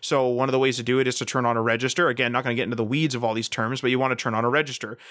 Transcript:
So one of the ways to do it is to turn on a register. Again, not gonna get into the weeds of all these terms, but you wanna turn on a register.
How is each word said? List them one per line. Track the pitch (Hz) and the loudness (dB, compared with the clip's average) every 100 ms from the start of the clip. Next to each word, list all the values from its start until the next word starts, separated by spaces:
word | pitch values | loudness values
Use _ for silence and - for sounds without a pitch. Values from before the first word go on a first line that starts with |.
So | - 143 127 | -2 2 2
one | 123 135 | 2 2
of | |
the | 131 | 4
ways | 131 123 | 2 0
to | |
do | 120 127 | 0 2
it | 131 | 2
is | - | -2
to | |
turn | 127 135 120 | -4 0 0
on | 117 | 2
a | |
register. | 113 117 127 - 165 | 2 0 0 2 0
Again, | 120 123 | 2 0
not | 120 | 0
gonna | 127 | 0
get | 120 | -2
into | 107 120 | -2 -2
the | |
weeds | 110 143 156 123 | -2 0 0 0
of | |
all | 117 | -2
these | 113 113 | -2 -4
terms, | - 113 131 | -4 -4 -2
but | 123 | 0
you | 127 | 0
wanna | 131 | 0
turn | 123 127 | 0 -2
on | 110 | 0
a | 120 | 2
register. | 143 143 127 107 110 - | 2 0 -6 -10 -14 -16